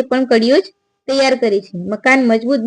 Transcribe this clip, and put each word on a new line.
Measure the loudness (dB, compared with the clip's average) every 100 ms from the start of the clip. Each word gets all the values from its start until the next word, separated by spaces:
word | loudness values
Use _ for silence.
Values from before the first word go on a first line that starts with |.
| 0
પણ | -2 0
કડિયો | 2 2 2
જ | 0 _ _ _ -6
તૈયાર | -2 0 0
કરે | 0 -2 -4
છે. | -12 -8
મકાન | -4 0 2 2
મજબૂત | 0 0 -2